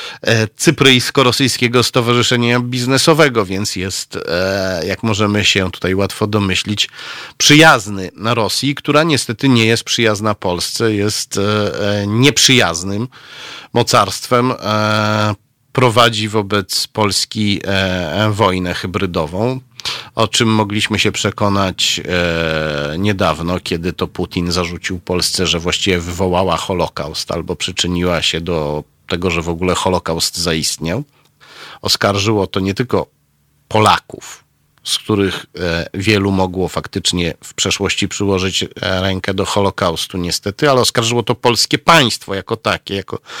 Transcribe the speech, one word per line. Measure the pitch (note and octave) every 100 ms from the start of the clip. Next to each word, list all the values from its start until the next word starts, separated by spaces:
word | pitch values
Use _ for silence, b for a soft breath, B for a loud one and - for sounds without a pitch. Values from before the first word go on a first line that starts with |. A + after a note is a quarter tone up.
| B B
e, | - A2+ A2
Cypryjsko-Rosyjskiego | - - C3+ C3+ B2 - - B2 - C3 - A#2+ B2
Stowarzyszenia | A2+ C3 A#2 A#2+ A#2 B2 A#2+ B2
Biznesowego, | B2 B2 B2 C3+ - D#3 D3+ A#2 F#2+
więc | G2 G#2+ F#2
jest, | F#2+ - - F2 -
e, | F2 F#2+ G2 F#2+ F2+ E2+
jak | F#2+
możemy | A2+ G2+ G#2 G#2 G2
się | G2 F#2
tutaj | - F2+ F#2+
łatwo | G2 - G#2+
domyślić, | G#2+ G2 F#2 - G#2 - B B B B -
przyjazny | - D3 D#3+ C3 G2 G2 F#2 -
na | G#2+
Rosji, | A#2 G2+ - C3+ C#3
która | - D3
niestety | E3 C#3 - A#2 C#3
nie | A#2+ A2+
jest | A2+
przyjazna | - - A2+ G2+ G#2+ G2+
Polsce, | G2 F2 - - A#2
jest, | G#2 G#2 - - -
e, | G2+ G#2+ G#2 - G2+ G#2
e, | G2+
nieprzyjaznym | A2 C#3 C#3 - B2 F#2 E2 F#2+ G2+ B2+ B B B B B B
mocarstwem, | A#2+ A#2 A#2+ G2 - - B2 B2+ A#2
e, | G#2 G#2+ G#2+ G#2+ G#2+ G#2+ G#2 G#2 _ _ _
prowadzi | - B2 A2+ A#2+ G#2+ A2
wobec | G#2+ G2 G#2 F#2 - -
Polski, | G#2+ G#2 F2+ - A2 G#2 G2+ -
e, | G2 F#2+ F#2 E2 F2 G#2+
wojnę | G2+ G2 F#2 F2+
hybrydową, | F2 G2 F2+ F#2+ F2 D#2 F#2 A#2+ C3 - B B B B -
o | A2
czym | - A2+
mogliśmy | A2 G2+ G#2 - G#2
się | G#2+
przekonać, | - G#2 - G2+ G2 F#2+ - - - - F2+ F2 E2 E2 D#2 D#2 D2 D2
e, | D#2+
niedawno, | G#2 F#2+ F2+ D#2 E2+ F2+
kiedy | - E2+ F2
to | D#2+ F2+
Putin | - F2+ F#2 F2
zarzucił | F2 F2 F2 - F#2
Polsce, | - F2+ E2+ - F2
że | E2+
właściwie | F2 - G2 F2+
wywołała | E2+ F2 F#2+ F2 F#2+ E2
Holokaust | - F#2 D#2 - D2 - -
albo | E2+ D#2+ E2+
przyczyniła | - F#2 F2 F2 F2+ E2+
się | - E2+
do | E2 E2 D2 D2+ - _ -
tego, | F2 F#2
że | E2+
w | E2
ogóle | E2 F2+ F2
Holokaust | F#2+ F2+ - E2 - -
zaistniał. | E2+ D#2+ D2+ - D#2+ G#2 D3 b b _ B B B B
Oskarżyło | G2+ - G#2 G2+ G2+ G#2+ F#2
to | G2
nie | F#2+
tylko | G2 B2 G2 D2 _ _ _ _ _ -
Polaków, | G#2+ G#2+ E2+ - - - - _ _ _ _
z | - -
których, | - G#2 G2 - - -
e, | F2 E2+ -
wielu | G2 G2 G#2 G2
mogło | G2 F#2 F2+ F2
faktycznie | - - G2 - F2+ E2+ -
w | -
przeszłości | - G2 - F#2+ - G2
przyłożyć, | - G2+ F#2+ F#2 -
e, | - -
rękę | F#2 F#2 F#2+ F#2+ -
do | G2 F#2
Holokaustu | G#2 G2 - F2+ D#2+ - F#2
niestety, | F2 - G2+ - D3
ale | B2+
oskarżyło | A2+ - A2+ A#2+
to | A2+ A#2+
polskie | B2 A#2+ - D3
państwo | - E3 A#2+ - - F#2+
jako | - A2+
takie, | A2 F2+ - G2
jako | - - B B